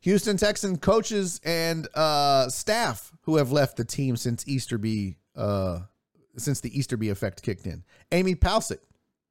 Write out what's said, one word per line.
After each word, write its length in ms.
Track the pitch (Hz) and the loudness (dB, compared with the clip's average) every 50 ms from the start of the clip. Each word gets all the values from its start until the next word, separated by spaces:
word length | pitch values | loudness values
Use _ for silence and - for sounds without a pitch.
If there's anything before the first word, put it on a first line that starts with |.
Houston 360 | _ 175 196 202 - 220 208 | _ 4 2 4 4 2 0
Texan 420 | 185 - 208 208 - - 202 185 151 | 2 2 0 0 0 -2 -4 -4 0
coaches 600 | - - 196 226 214 - 220 202 190 180 175 - _ | 2 4 4 4 4 0 -2 -2 -2 -2 -4 -6 _
and, 420 | 156 170 165 165 165 165 160 156 165 - | -2 -2 0 0 -2 -2 -4 -6 -6 0
uh, 540 | - 160 156 151 147 143 143 139 135 131 123 | 0 2 2 4 2 4 4 4 4 4 2
staff 640 | - - - - 214 233 233 175 120 98 - - - - | 0 -6 -2 0 0 2 0 0 -2 -6 -10 -18 -20 -12
who 160 | _ - 156 | _ 2 4
have 160 | 156 143 120 135 | 4 4 4 4
left 240 | 147 139 127 - | 2 2 2 0
the 80 | - 120 | -4 -6
team 320 | - - - 139 131 120 | -4 -2 -2 0 0 0
since 260 | 110 - 123 117 113 - - | 0 -2 -2 -4 -4 -4 -4
Easterby, 680 | 139 131 - - 120 113 101 110 110 107 101 95 82 _ _ _ _ | -4 -4 -2 -2 -4 -2 -2 -2 -2 -2 -2 -4 -6 _ _ _ _
uh, 420 | - 113 104 101 98 95 92 87 85 92 101 _ _ _ _ _ _ _ _ _ | -6 -2 -2 0 0 0 -2 -4 -6 -8 -14 _ _ _ _ _ _ _ _ _
since 220 | 123 107 147 139 - | -8 -4 -4 -4 -4
the 180 | - 123 113 | -4 -6 -4
Easterby 320 | 139 135 - 131 110 110 107 | -4 -4 -4 -4 -2 -2 -2
effect 320 | 98 - - 101 95 - | -2 -2 -4 -6 -6 -6
kicked 280 | - - 101 - - 95 | -6 -6 -6 -6 -6 -10
in. 160 | 80 82 - _ _ _ _ _ | -10 -10 -14 _ _ _ _ _
Amy 240 | - 175 185 185 185 | 0 2 2 2 2
Palcic, 460 | - - 180 202 220 - - - - _ _ _ _ _ _ _ _ _ _ | 2 2 2 2 0 0 -2 -8 -10 _ _ _ _ _ _ _ _ _ _